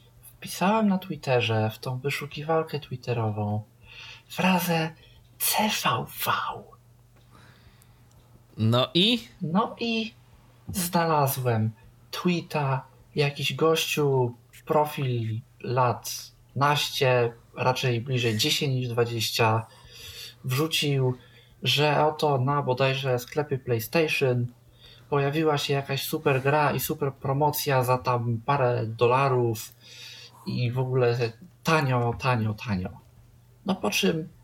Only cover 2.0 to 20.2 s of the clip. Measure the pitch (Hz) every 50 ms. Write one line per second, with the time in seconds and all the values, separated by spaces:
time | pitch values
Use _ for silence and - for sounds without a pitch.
2 | 127 143 139 - 147 143 - 151 147 156 165 160 160 160 - 147 147 - 131 127
3 | - - 120 117 113 107 104 104 104 104 104 107 107 - _ _ - - - -
4 | - - - - - - - - 175 185 185 175 170 175 170 165 160 160 - -
5 | - - - - - - - - - - - - 208 220 - - - - - 143
6 | 143 - - - - - - - - - - - - - - - _ _ _ _
7 | _ _ _ - - _ - - - - - - - - - - - - - -
8 | - - _ - - - - - _ _ - - 107 110 117 123 127 - - 170
9 | 185 214 247 226 - - - - 180 151 165 196 233 254 - - 233 233 226 226
10 | 220 220 - - - _ - - - - - _ _ - - 196 175 175 180 175
11 | 165 165 160 147 143 131 135 135 127 127 117 110 110 110 110 - - - - _
12 | - - - - - 180 180 165 - - - 151 147 135 135 135 - - - -
13 | - _ - 147 143 143 143 - 139 - 135 131 151 160 160 160 - - - 147
14 | 147 143 135 131 123 120 117 - _ _ - - - - 156 156 151 147 - -
15 | 143 127 123 120 113 110 110 110 - - _ - - 107 120 131 127 123 110 -
16 | - - - - - - - - - _ - 123 139 143 147 143 - - - -
17 | 139 127 127 123 120 117 - - - _ - - 123 131 127 - - 131 120 117
18 | 113 143 131 123 120 117 110 107 113 151 143 - 160 139 131 127 127 123 117 120
19 | 120 113 120 117 107 - - - 120 110 110 113 110 - - - - - - -
20 | - - - -